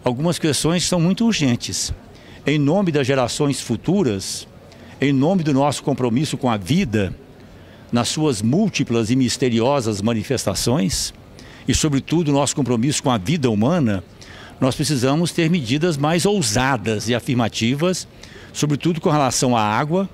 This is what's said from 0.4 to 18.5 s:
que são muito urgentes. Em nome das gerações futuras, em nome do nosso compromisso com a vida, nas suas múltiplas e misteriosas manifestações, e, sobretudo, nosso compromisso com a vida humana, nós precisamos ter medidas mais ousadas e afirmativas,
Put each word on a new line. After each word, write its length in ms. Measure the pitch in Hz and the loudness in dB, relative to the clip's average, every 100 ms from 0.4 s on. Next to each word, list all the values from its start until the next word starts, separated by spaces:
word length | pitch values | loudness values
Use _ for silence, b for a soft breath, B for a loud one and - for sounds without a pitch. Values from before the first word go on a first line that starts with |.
| 160 131 147 175 | 0 0 0 0
que 60 | - | 0
são 120 | 180 | 0
muito 240 | 165 196 233 | 0 2 0
urgentes. 640 | 208 139 120 - - - - - B B B - | 2 0 0 -4 -6 -6 -8 -14 B B B -2
Em 140 | 151 | 0
nome 320 | 139 185 190 | 2 2 2
das 160 | 147 123 | 0 2
gerações 520 | 135 120 - 143 135 | 2 0 0 -2 -2
futuras, 880 | - 110 - 196 143 98 - - - - - B B B | -4 -4 0 0 2 0 -6 -10 -12 -20 -20 B B B
em 100 | 135 | 0
nome 300 | 135 143 196 | 2 2 2
do 100 | 156 | 2
nosso 300 | 135 143 131 | 2 2 0
compromisso 560 | - 135 127 113 156 - | -2 0 0 0 -2 -2
com 100 | 127 | 0
a 100 | 110 | -2
vida, 540 | 92 165 165 107 95 - - - B B B B B | 0 0 2 0 0 -4 -16 -20 B B B B B
nas 160 | 120 117 | -2 0
suas 360 | - 156 107 | 0 -2 0
múltiplas 680 | 110 156 214 - 143 117 107 | 0 2 0 0 0 0 2
e 60 | 127 | 2
misteriosas 840 | 123 - 131 113 117 143 117 101 | 2 2 0 2 2 2 0 -2
manifestações, 1120 | 104 117 98 120 - 90 - 135 185 - - - - B B B - | 0 -2 -2 -2 -2 -2 0 0 0 -2 -6 -10 -20 B B B -2
e, 60 | |
sobretudo, 580 | 120 156 135 - 160 151 | 0 2 0 0 0 2
nosso 240 | 139 143 - | 2 0 0
compromisso 460 | 120 123 120 131 | 0 0 0 0
com 80 | 143 | 0
a 80 | 120 | 0
vida 320 | 90 170 127 | 0 0 2
humana, 540 | 104 117 180 123 98 - B B B B B | 2 2 2 2 0 -6 B B B B B
nós 140 | 127 - | -2 0
precisamos 560 | 139 143 127 151 170 | -2 0 2 2 0
ter 180 | - 160 | 0 2
medidas 480 | 180 113 143 175 147 | 0 0 0 0 0
mais 300 | 147 175 196 | 0 2 2
ousadas 840 | 208 127 110 131 131 113 107 101 | 2 0 0 2 0 0 -2 0
e 60 | 120 | -2
afirmativas, 920 | - 123 110 - 113 139 175 185 - B B B B | 0 0 0 0 -2 0 0 -2 -8 B B B B